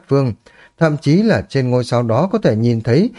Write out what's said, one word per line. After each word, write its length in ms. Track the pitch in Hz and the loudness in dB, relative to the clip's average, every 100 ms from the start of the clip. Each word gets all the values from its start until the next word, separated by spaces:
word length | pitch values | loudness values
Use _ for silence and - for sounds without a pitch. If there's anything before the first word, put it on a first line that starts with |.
| - | -2
phương. 240 | 139 135 101 _ _ - - | -2 0 -6 _ _ -16 -2
Thậm 160 | 165 147 | -2 0
chí 220 | - 165 | 0 2
là 200 | 220 135 95 | 2 0 -2
trên 220 | 139 127 | -4 0
ngôi 140 | 123 | -2
sao 180 | 120 120 | 0 -2
đó 260 | 120 110 190 | 0 0 0
có 60 | 214 | 0
thể 180 | 180 107 | 0 0
nhìn 240 | 117 117 | 0 0
thấy 300 | 113 127 233 | 0 0 0